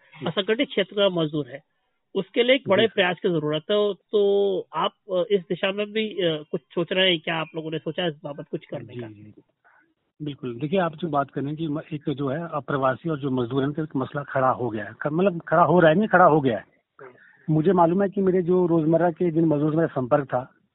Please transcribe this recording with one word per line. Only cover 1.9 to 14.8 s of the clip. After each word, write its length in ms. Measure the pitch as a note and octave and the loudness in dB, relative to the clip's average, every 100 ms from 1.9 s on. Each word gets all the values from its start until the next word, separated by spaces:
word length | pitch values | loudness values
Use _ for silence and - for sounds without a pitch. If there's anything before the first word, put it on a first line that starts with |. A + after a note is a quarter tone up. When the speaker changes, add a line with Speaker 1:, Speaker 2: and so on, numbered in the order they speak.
| _ _ G3 | _ _ -8
Speaker 2:
उसके 280 | F3+ B3+ | -4 0
लिए 120 | A#3+ C4+ | 2 2
एक 80 | E3 | 2
बड़े 160 | G3 | 2
Speaker 1:
जी, 40 | A3 | 2
सर। 40 | - | 2
Speaker 2:
प्रयास 220 | F3+ E3+ | 0 0
की 80 | G3+ | 0
जरूरत 340 | E3+ D3+ D3+ - | 0 0 -4 0
है। 220 | G#3 G#3 | 0 0
तो 720 | F#3+ _ G#3 G3+ G3+ G3+ F#3 - - | -2 _ 0 2 2 2 -2 -4 -4
आप, 160 | F#3+ - - | -4 -4 -6
अ, 100 | F#3 E3+ | -2 0
इस 100 | G3+ | 0
दिशा 300 | E3+ F3+ G3 | -2 -4 -2
में 200 | G3+ G#3 | -2 -4
भी, 180 | G#3+ G#3+ | -4 -4
अ, 340 | G3+ F3 D#3 D3+ | -2 -2 -2 -6
कुछ 100 | F3 | -10
सोच 260 | - - E3 | -8 -6 -4
रहे 200 | F#3 F#3 | 0 2
हैं 80 | E3 | 0
क्या? 160 | E3+ D#3+ | -2 -6
आप 120 | D#3 E3 | -6 -8
लोगों 160 | D#3 | -8
ने 60 | D#3 | -8
सोचा 280 | E3+ D3+ F3 | -8 -6 -4
इस 100 | D3 | -6
बाबत 220 | D3 D3 D#3 | -10 -14 -10
कुछ 140 | E3 - | -10 -10
करने 280 | D3+ A2+ | -14 -12
Speaker 1:
जी, 80 | A#2+ | -14
Speaker 2:
का? 60 | A2+ | -14
Speaker 1:
जी। 260 | G#2 G#2 G2+ _ _ _ _ _ _ _ - | -16 -20 -20 _ _ _ _ _ _ _ -14
बिल्कुल, 380 | D3 C#3 B2+ A#2 | -12 -8 -8 -6
देखिए, 200 | D3 F#3+ | -4 0
आप 160 | E3+ D#3+ | -2 -4
जो 120 | E3+ | -4
बात 240 | C#3+ C3+ | -2 -2
कर 100 | D3 | -4
रहे 60 | C#3 | -6
हैं 100 | D3+ | -4
कि 100 | D#3+ | -4
म-, 140 | D3 - | -6 -6
एक 160 | D3+ D#3+ | -8 -6
जो 180 | C3 C#3 | -4 -4
है 200 | C#3+ E3+ | -4 -6
अप्रवासी 580 | D3+ - C#3+ C3 C3 E3 | -8 -4 0 0 0 -4
और 100 | D3+ | -4
जो 120 | C#3 | -2
मजदूर 300 | C3 A#2 C#3 | -2 0 0
हैं, 60 | C#3 | -2
उनका 160 | D3 | -2
एक 120 | D3+ C#3 | -4 -4
मसला 280 | B2+ C#3+ | -4 -6
खड़ा 260 | - C#3 C3 | -6 0 0
हो 200 | A2 B2 | 0 -2
गया 160 | G#2+ | -6